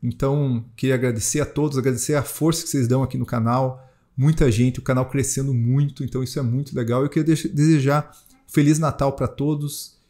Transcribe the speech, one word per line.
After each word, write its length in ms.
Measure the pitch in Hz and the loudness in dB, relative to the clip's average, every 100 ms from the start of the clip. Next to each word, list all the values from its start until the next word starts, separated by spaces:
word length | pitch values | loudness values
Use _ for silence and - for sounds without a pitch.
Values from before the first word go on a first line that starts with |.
Então, 600 | 120 - 135 147 139 120 113 - | -6 -2 0 0 0 -2 -6 -4
queria 200 | 135 127 | 0 2
agradecer 440 | 123 110 - 151 | 0 -2 -2 -2
a 60 | 139 | -2
todos, 320 | 147 151 135 | -2 -2 0
agradecer 380 | 131 120 - 147 | 0 -2 0 -2
a 60 | |
força 400 | - - 156 160 | -2 -2 0 0
que 40 | - | -2
vocês 200 | 143 117 | 0 2
dão 120 | 131 | 2
aqui 160 | 127 131 | 0 -4
no 80 | |
canal. 640 | 120 120 113 127 131 131 - _ _ - | -4 -2 0 2 0 -4 -16 _ _ 0
Muita 340 | 143 160 143 | 2 4 4
gente, 300 | 107 127 - | 4 2 0
o 20 | |
canal 260 | - 127 127 | -2 -2 0
crescendo 460 | 135 127 135 139 | -2 -2 -2 -2
muito, 480 | 123 117 135 143 139 | 0 2 2 0 -4
então 180 | 131 131 | -6 -4
isso 160 | 123 151 | -4 -4
é 40 | |
muito 320 | 120 127 143 | -2 -2 -4
legal. 280 | 131 113 123 | -4 -2 0
Eu 60 | 143 | 0
queria 160 | 160 | 0
dese-, 240 | 156 156 - | 0 0 0
desejar 640 | 143 156 156 135 147 - | 2 4 4 4 0 -2
um 420 | - _ _ - | -12 _ _ -4
Feliz 260 | 156 147 156 | 2 4 4
Natal 340 | 151 - 139 | 0 0 0
pra 160 | 135 127 | 0 -4
todos, 680 | - 143 147 147 - - _ | -2 -2 -2 -6 -10 -14 _